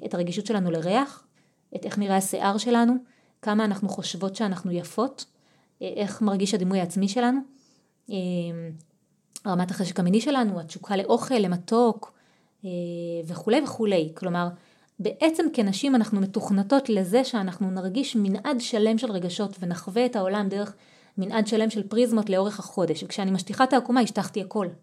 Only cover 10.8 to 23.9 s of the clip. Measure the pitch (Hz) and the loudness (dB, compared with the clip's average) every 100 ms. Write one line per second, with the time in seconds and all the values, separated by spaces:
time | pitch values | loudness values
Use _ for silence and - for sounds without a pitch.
10.8 | - 196 196 233 - 254 190 180 180 226 | -4 -2 2 0 2 0 2 0 0 4
11.8 | 240 214 - _ _ _ _ _ 196 175 | 4 2 -6 _ _ _ _ _ -8 -6
12.8 | 175 170 170 170 160 165 - 240 285 - | -6 -6 -6 -6 -6 -6 2 2 2 0
13.8 | 220 190 160 160 180 175 175 175 _ _ | 2 2 0 -4 -4 -2 -2 -6 _ _
14.8 | _ _ 202 - 320 320 330 285 202 190 | _ _ -6 2 0 2 0 2 0 0
15.8 | 277 254 214 202 190 214 - 196 196 277 | 2 2 4 0 0 -2 0 0 4 2
16.8 | 269 208 185 220 254 233 190 180 190 185 | 4 0 2 2 2 -2 -4 -4 -4 -2
17.8 | 185 196 277 226 202 190 - 262 240 226 | -4 -4 -2 0 0 0 -2 -2 -2 2
18.8 | 214 220 247 190 175 175 202 196 180 175 | 2 2 0 -2 -4 -4 -4 -4 -6 -6
19.8 | - 190 247 240 185 202 196 196 208 - | -4 0 0 2 0 0 0 -2 -6 -8
20.8 | _ _ _ - 185 226 214 226 220 214 | _ _ _ -6 -2 0 2 2 2 0
21.8 | 196 220 247 226 214 185 202 208 - - | -2 2 4 4 2 2 0 -2 -8 -2
22.8 | 175 156 - - 190 190 - 202 262 262 | 0 0 -4 -4 0 -2 -2 0 4 4
23.8 | 240 | 4